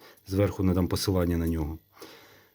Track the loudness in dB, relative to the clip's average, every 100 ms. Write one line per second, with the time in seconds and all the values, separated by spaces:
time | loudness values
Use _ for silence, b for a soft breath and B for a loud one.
0 | B B -4 0 0 2 0 2 2 0
1 | 0 0 2 0 0 -2 -4 -6 _ B
2 | B B B B B